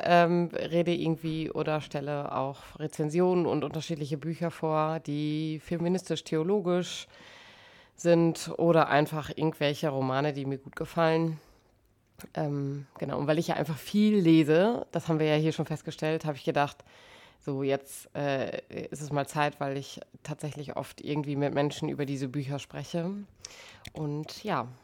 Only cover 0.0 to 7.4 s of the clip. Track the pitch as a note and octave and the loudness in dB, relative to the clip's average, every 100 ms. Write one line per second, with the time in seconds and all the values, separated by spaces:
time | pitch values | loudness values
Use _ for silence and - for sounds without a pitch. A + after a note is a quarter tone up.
0 | - F3 E3+ F3 E3+ - - E3+ E3+ F3 | 6 6 8 4 2 -2 0 2 2 2
1 | D#3+ D#3 D#3+ D#3 D#3 - D#3 D3+ - D3 | 0 -2 -2 -4 -4 -2 -2 -2 -4 -6
2 | C#3+ D3 C#3+ - C3+ C#3 - - D3+ - | -4 -4 -4 -2 -4 -6 -14 -8 -6 -2
3 | D3+ E3 F3+ F3+ E3 C#3+ D3 D#3 - D#3+ | 0 4 4 4 4 2 0 -4 -4 -4
4 | C#3+ D3 D3+ D#3+ E3+ - D#3+ D#3 D#3 D#3+ | -4 -4 -4 -4 -4 -2 0 2 0 -2
5 | D3+ D3 D3+ D3+ D#3 D#3 - E3+ E3+ F#3 | -4 -2 -2 -2 -4 -6 -4 -2 0 0
6 | - D#3+ - D#3+ D#3+ G#3 F3+ F3+ F3 - | -2 -6 -2 0 2 0 2 0 0 -8
7 | - - - - | -14 -20 -20 -20